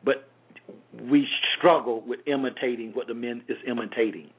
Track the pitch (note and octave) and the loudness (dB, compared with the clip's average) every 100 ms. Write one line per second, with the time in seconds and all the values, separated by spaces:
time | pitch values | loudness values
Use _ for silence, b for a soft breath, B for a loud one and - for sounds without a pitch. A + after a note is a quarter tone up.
0 | - C3 - _ _ - - - _ - | 2 0 -2 _ _ -20 -20 -20 _ -14
1 | A#2 C#3+ C#3 - - - F3 D#3+ A#2+ A2+ | 4 4 4 0 -2 4 6 6 2 -4
2 | A2 B2 - C#3+ C3 A#2+ C3 A#2 A2+ A2+ | -4 -8 -2 0 -2 -2 -2 -2 -4 -8
3 | A#2 A#2 A#2+ A#2+ - B2 - A#2 A2 - | -6 -6 -6 -8 -6 -8 -4 -4 -4 0
4 | A2+ F#2 D#2 | 0 0 -14